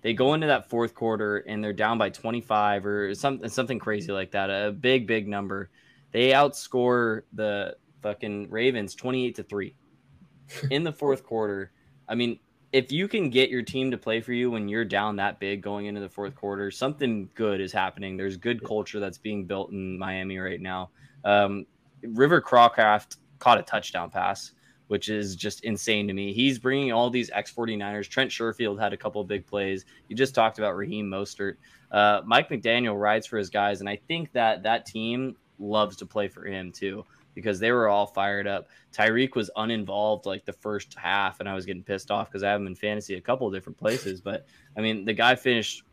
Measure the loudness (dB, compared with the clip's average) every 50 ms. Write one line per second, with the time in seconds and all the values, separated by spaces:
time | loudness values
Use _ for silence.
0 | _ -2 2 4 4 4 4 2 4 2 2 2 2 -2 -2 -2 -2 -2 -2 -4
1 | -2 -2 0 0 0 0 -2 -2 -4 -4 -6 -4 -4 -4 -2 0 2 2 2 2
2 | 0 0 -2 -4 -6 -4 -4 -4 -2 0 2 2 4 4 2 0 0 -2 -2 -2
3 | -2 -2 -4 -2 -2 -2 -2 -2 -8 -6 -4 -4 -2 -2 -2 -4 -2 -2 -4 -4
4 | -4 -4 -4 -4 -6 -4 -2 -2 -2 0 0 0 -2 -2 -4 0 2 4 4 4
5 | 4 2 0 0 0 -2 -6 -6 -6 -6 -6 -8 -8 -10 _ _ _ _ _ _
6 | _ _ _ 2 4 6 8 6 6 4 2 -4 -12 -2 0 2 4 4 4 4
7 | 2 2 0 -2 -6 _ -6 -2 -2 0 0 -2 -4 -6 -8 -12 _ _ _ _
8 | -6 -6 -6 -6 -6 -6 -6 -6 -6 -6 -4 2 2 2 2 2 -4 -6 -8 -8
9 | -4 -2 -2 0 -2 -2 -4 -6 -12 _ -6 -6 -6 -6 -10 _ _ _ _ _
10 | _ _ _ _ -20 _ _ _ _ -18 -14 -6 -4 0 0 0 0 0 -4 -2
11 | 0 2 2 0 0 -6 -4 -2 -2 -2 -2 -4 -8 -10 _ _ _ _ _ _
12 | _ -6 -2 0 0 0 -2 -6 _ _ _ _ _ _ 2 2 2 2 -2 -2
13 | -2 0 0 0 0 2 4 4 4 4 2 -2 -4 -4 -4 -2 -2 -2 -2 -4
14 | -2 -2 -2 -2 -2 -2 -2 0 0 0 0 -2 -4 -2 -2 -2 -2 0 0 0
15 | 0 0 -2 0 -2 -2 -2 -2 -4 -4 -4 -4 -4 -6 -6 -6 -6 -6 -6 -8
16 | -8 -10 -8 -8 -8 -8 -8 -6 -6 -6 -4 -4 -4 -6 -4 -4 -4 -4 -2 -2
17 | -2 -2 -2 -2 -6 -10 _ -2 0 0 0 0 -2 -2 -2 -2 -2 -2 -2 -6
18 | -10 -8 -8 -6 -6 -6 -6 -4 -2 -4 -4 -2 -4 -4 -2 -2 -2 -4 -6 -6
19 | -6 -6 -8 -8 _ -8 -6 -6 -4 -4 -4 -6 -4 -6 -6 -8 -8 -6 -8 -6
20 | -6 -4 -4 -4 -4 -6 -6 -6 -6 -6 -6 -6 -6 -6 -6 -6 -8 -10 _ _
21 | -20 -20 _ -6 2 4 6 6 6 4 2 -4 -8 _ _ _ _ _ _ -16
22 | -12 -8 4 4 6 6 6 4 4 6 8 10 10 10 8 6 6 6 6 4
23 | 2 _ -20 -20 _ _ _ 0 6 6 6 6 4 -2 -4 -4 -4 -4 -6 -6
24 | -6 -4 -4 -2 -2 -2 -2 -4 -8 -18 _ _ _ _ _ _ _ _ -4 -4
25 | -2 -2 -4 -4 -4 -6 -6 -6 -6 -6 -8 -6 -6 -6 -6 -4 0 0 0 2
26 | 2 -2 -4 -4 -6 -6 -2 2 2 2 2 0 -2 0 0 0 0 0 2 2
27 | 2 2 2 -2 -4 -2 -4 -6 -6 -6 -6 -6 -6 -4 -4 -6 -6 -6 -6 -6
28 | -8 -6 -2 -2 -2 -2 -2 -4 -4 -4 -2 -2 -2 -2 -2 0 -2 -2 -2 -2
29 | -6 -6 -6 -4 -6 -4 -4 -6 -6 _ -4 -4 -2 -2 -4 -6 -8 _ -20 -20
30 | _ _ 0 0 0 2 4 2 2 2 2 0 -2 -2 -2 -2 -6 -6 -6 -6
31 | -6 -4 -4 -4 -6 -6 -8 -6 -6 -6 -6 -8 _ -20 _ _ _ _ 4 6
32 | 6 6 6 4 2 4 4 4 4 4 -4 -4 0 2 2 2 2 0 0 0
33 | 2 2 2 2 0 -2 -4 -4 -4 -2 0 0 2 2 0 -2 -4 -6 -6 -8
34 | _ _ -6 -6 -6 -4 _ 2 2 2 2 2 0 0 0 0 -2 -6 -8 -6
35 | -4 -2 -2 -2 -4 -4 -6 _ _ _ _ _ -8 0 2 2 2 2 0 -10
36 | -16 -8 _ -4 -4 -4 -4 -10 -10 -8 -8 -8 -8 -10 -10 -6 -6 -4 -4 -6
37 | -10 _ _ _ _ _ _ -8 -2 -2 -2 2 2 4 4 4 4 4 4 4
38 | 2 0 0 -2 0 0 0 -2 -2 -4 -4 -4 -6 _ _ -20 _ _ 0 2
39 | 2 4 4 4 2 2 0 -2 -4 -2 -4 -4 -2 -2 -2 -4 -4 -4 -2 0
40 | 2 0 0 0 -2 -6 -8 -6 _ -12 -14 _ _ -6 -6 -6 -8 _ -18 -8
41 | -4 -2 0 0 0 -2 -2 -4 -8 -6 -6 -6 -6 -8 -10 -10 -6 -6 -6 -6
42 | -4 -2 -2 -2 -2 -4 -6 -2 0 2 2 0 0 -4 -8 -4 -4 -4 -4 -4
43 | -6 -8 -10 -10 -2 -2 -2 0 0 -4 -4 -6 -10 -10 -16 _ -2 0 0 0
44 | -4 -6 -8 -6 -6 -6 -8 -8 -8 _ _ _ _ _ -8 -2 -2 -2 -2 -2
45 | -2 -4 2 4 6 6 6 4 4 2 2 2 0 -2 -6 -10 -14 _